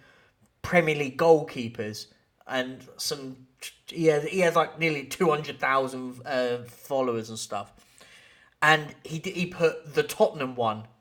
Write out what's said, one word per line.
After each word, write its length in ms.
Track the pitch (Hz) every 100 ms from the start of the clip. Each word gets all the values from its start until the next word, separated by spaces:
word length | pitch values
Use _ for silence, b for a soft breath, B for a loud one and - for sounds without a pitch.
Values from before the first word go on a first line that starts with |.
| b b b b _ _
Premier 320 | - 180 160 147
League 220 | 139 131
goalkeepers, 880 | 165 160 151 135 117 117 107 104 - _ _ _ -
and 380 | 131 127 131 - -
some, 380 | - 143 135 131 - _ - - -
he 180 | - 160
has, 180 | 147
he 160 | 151 190
has, 160 | 175 165
like, 240 | 156 151
nearly 240 | 165 147
two 260 | 135 - 180
hundred 300 | 151 151 -
thousand, 640 | 135 135 131 127 127 127 135
uh, 340 | 131 123 120 120
followers 640 | - - 135 127 117 110
and 80 | 110
stuff. 340 | - 104 104 - b b b b b b b _
And 340 | 151 156 147 -
he 160 | - 160
d-, 120 | 190
he 140 | 175 180
put, 460 | - 165 - 156
"The 100 | 147
Tottenham 520 | 147 - 214 156 131 123
one 320 | 113 107 110 _